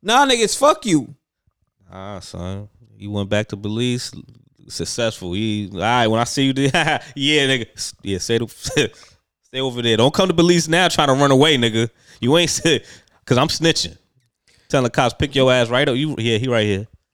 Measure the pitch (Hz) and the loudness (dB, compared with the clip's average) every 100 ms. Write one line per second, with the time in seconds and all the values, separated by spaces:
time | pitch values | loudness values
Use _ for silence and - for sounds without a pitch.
0 | 196 247 277 240 214 - 285 320 220 156 | 0 2 4 2 0 2 2 2 2 0
1 | 113 - _ _ _ _ _ _ _ 92 | 0 -16 _ _ _ _ _ _ _ -18
2 | 95 98 - 90 90 98 104 _ 113 107 | -14 -14 -14 -10 -10 -10 -14 _ _ -16
3 | 101 101 101 104 107 98 104 110 123 123 | -8 -6 -2 -2 -2 -8 -6 -4 -2 -4
4 | - - - 113 _ _ - - 82 - | -6 -14 -20 -20 _ _ -16 -10 -8 -4
5 | 113 - 90 95 110 104 98 95 104 123 | -4 -4 -8 -4 -4 -4 -6 -4 0 2
6 | 110 110 120 147 135 131 139 165 165 135 | 2 2 0 0 0 0 0 0 0 -2
7 | - 147 139 151 135 131 113 - - - | -6 -4 0 2 2 0 -4 -12 -14 -10
8 | 98 92 - 117 113 - - 151 113 - | -6 -6 -2 -2 -2 -10 -6 -2 -2 -6
9 | - _ _ _ _ 131 131 120 117 110 | -20 _ _ _ _ -6 -6 -2 0 4
10 | 131 - 185 170 175 175 156 170 175 - | 2 2 0 4 4 4 2 2 2 2
11 | 143 135 143 131 156 135 117 110 113 _ | 2 4 4 6 4 4 2 0 -4 _
12 | _ - 120 165 170 - 175 131 - - | _ -6 0 2 0 -2 0 -2 -4 -20
13 | _ _ - 123 156 - 160 151 - - | _ _ 0 2 2 0 0 0 -4 -10
14 | _ _ _ _ _ _ - 143 123 - | _ _ _ _ _ _ -4 -2 0 0
15 | 123 - 139 135 131 127 117 123 143 123 | 0 0 -4 2 4 4 2 0 0 0
16 | 151 135 117 110 127 117 107 98 - _ | -4 -4 -2 -2 0 0 0 -2 -6 _
17 | _ | _